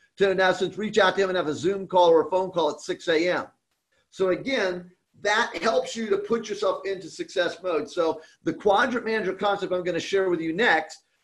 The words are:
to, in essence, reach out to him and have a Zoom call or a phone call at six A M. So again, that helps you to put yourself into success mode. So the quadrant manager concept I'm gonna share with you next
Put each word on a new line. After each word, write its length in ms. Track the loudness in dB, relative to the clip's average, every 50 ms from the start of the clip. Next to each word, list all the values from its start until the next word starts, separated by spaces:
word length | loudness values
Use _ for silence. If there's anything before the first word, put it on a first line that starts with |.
| _ _ _ 0
to, 120 | 2 2
in 100 | 4 4
essence, 360 | 4 2 2 2 -2 -4 -4
reach 220 | -4 -6 -2 2 4
out 180 | 4 4 4
to 60 | 2 0
him 80 | 0
and 80 | 0 -2
have 100 | -2 -2
a 60 | -4
Zoom 320 | -2 -2 -2 -2 -2 -6
call 240 | 0 4 6 6 8
or 160 | 8 6 4
a 40 | 4
phone 200 | 0 0 -2 0
call 200 | -2 0 0 0
at 120 | -2 -4 -6
six 260 | -8 -8 -6 -2 0
A 220 | 0 2 2 2
M. 160 | 0 -2 -4 -6 _ _ _ _ _ _ _ _ _ _ _ _
So 180 | _ -2 0 0
again, 640 | 0 -2 -2 -4 -2 0 0 -2 -2 -6 -10 -14 _ _ _ _ _ -6 -2
that 300 | 0 0 2 0 -2 -4 -2 0
helps 340 | 0 2 2 0 -2 -6
you 140 | -6 -2 -2
to 80 | -2 -2
put 300 | 0 -2 -2 -2 -2 -6
yourself 340 | -6 -2 0 -2 -2 -2 -4
into 240 | -6 -6 -6 -8 -14
success 480 | -12 -12 -12 -6 -2 -2 -2 -2 -2 -6 -6
mode. 280 | -4 -2 -2 -4 -4
So 300 | -2 -2 0 0 0 -4 -8 -18 _ _ _
the 80 | -6 -6
quadrant 540 | 0 2 2 4 4 4 2 0 -4 -2
manager 260 | -2 -2 -2 -2 -4 -4
concept 400 | -2 0 0 0 0 -2 -4 -4
I'm 120 | -2 -2
gonna 160 | -2 -4 -4
share 280 | -4 0 0 0 2 2
with 120 | 0 -2
you 120 | -2 -4 -2
next 520 | 0 2 2 2 2 0 -4 -12 -20 _ _ _ _